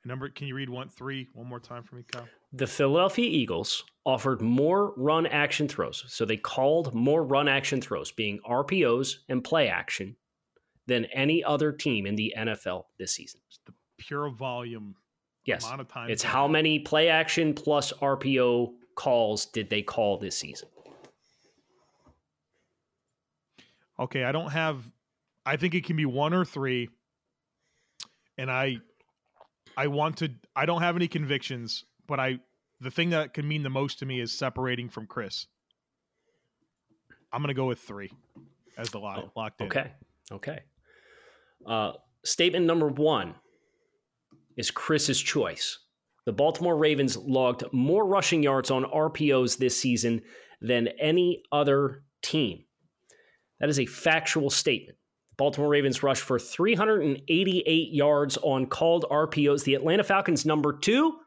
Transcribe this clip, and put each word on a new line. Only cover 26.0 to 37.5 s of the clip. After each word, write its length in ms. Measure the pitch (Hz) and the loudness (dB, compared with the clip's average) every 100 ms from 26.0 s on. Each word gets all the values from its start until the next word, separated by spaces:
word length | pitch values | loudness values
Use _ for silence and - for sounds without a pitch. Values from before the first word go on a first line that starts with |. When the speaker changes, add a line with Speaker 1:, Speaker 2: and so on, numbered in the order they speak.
| 151 | 0
Speaker 1:
one 280 | 127 147 | 0 0
or 100 | 180 | 0
three. 460 | 180 - 135 127 120 _ _ _ _ _ _ _ _ _ _ _ - _ _ - | -2 -4 -2 -2 -4 _ _ _ _ _ _ _ _ _ _ _ -20 _ _ -10
And 120 | 131 | -4
I, 280 | 127 135 120 - _ _ _ _ _ - _ - - | 0 0 -2 -10 _ _ _ _ _ -20 _ -14 -4
I 100 | 143 | -2
want 300 | 143 151 156 | 0 -2 -2
to, 140 | 160 120 _ - | -6 -8 _ -2
I 100 | 151 | 0
don't 160 | 170 | 2
have 140 | 175 170 | 0 0
any 120 | 175 | -2
convictions, 800 | 165 147 143 - 127 117 - - _ _ | -2 -2 -4 -4 -10 -8 -10 -12 _ _
but 120 | 143 | -2
I, 200 | 131 127 _ _ _ _ | -2 -4 _ _ _ _
the 80 | 127 | -10
thing 220 | 143 170 | -2 0
that 220 | 165 151 - | 0 -2 -4
can 120 | 147 | -4
mean 140 | 151 | -4
the 80 | 139 | -4
most 300 | 135 139 - | -2 -4 -6
to 60 | 135 | -6
me 140 | 127 | -6
is 120 | 117 | -6
separating 580 | - 135 - 127 123 120 | -4 -4 -4 -4 -4 -6
from 160 | - 110 | -12 -12
Chris. 400 | - 101 - - _ _ _ _ _ _ _ _ _ _ _ _ _ _ _ _ _ _ | -10 -8 -10 -12 _ _ _ _ _ _ _ _ _ _ _ _ _ _ _ _ _ _
I'm 100 | 120 | -6
gonna 120 | 147 | -4